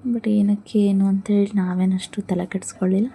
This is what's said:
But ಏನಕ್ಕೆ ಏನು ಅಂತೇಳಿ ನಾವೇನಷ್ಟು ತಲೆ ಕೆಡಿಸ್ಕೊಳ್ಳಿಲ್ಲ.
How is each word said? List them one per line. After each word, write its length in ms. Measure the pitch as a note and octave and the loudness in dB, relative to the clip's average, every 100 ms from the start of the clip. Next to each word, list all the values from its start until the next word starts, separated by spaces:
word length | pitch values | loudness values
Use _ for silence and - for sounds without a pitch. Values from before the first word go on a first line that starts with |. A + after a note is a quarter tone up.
| B3+ | -4
But 160 | A#3 G#3+ | -2 0
ಏನಕ್ಕೆ 500 | G#3 G3+ G#3 - G#3+ | 2 2 0 0 0
ಏನು 280 | G3+ G3 G3 | 2 2 2
ಅಂತೇಳಿ 440 | G3 G3 G#3 G3+ | 0 2 2 2
ನಾವೇನಷ್ಟು 680 | G3+ F3+ F3+ F#3 F#3 - - | 0 -2 0 0 0 -4 -10
ತಲೆ 240 | - F3+ F3+ | -4 -4 -2
ಕೆಡಿಸ್ಕೊಳ್ಳಿಲ್ಲ. 640 | F#3 - - F#3 F#3+ A#3+ | -6 -10 -4 0 0 -2